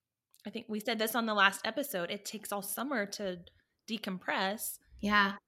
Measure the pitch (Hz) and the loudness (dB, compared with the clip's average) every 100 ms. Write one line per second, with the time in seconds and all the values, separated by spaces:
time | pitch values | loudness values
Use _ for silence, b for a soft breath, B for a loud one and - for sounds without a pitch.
0 | _ _ _ _ - 220 233 214 214 226 | _ _ _ _ -12 -12 -6 -4 -2 0
1 | 220 240 226 208 196 196 220 226 269 190 | 0 0 2 6 6 6 -2 -2 -2 -2
2 | 175 208 - 214 - 202 190 - 247 262 | -2 -4 -8 -10 -6 -6 -4 -4 -2 -2
3 | 202 - 202 180 170 _ _ _ - 214 | -2 -4 -4 -6 -10 _ _ _ -8 -6
4 | - 185 - 294 190 214 - - _ - | -4 -6 -2 0 0 -2 -6 -10 _ -6
5 | 202 208 196 196 | 4 6 6 2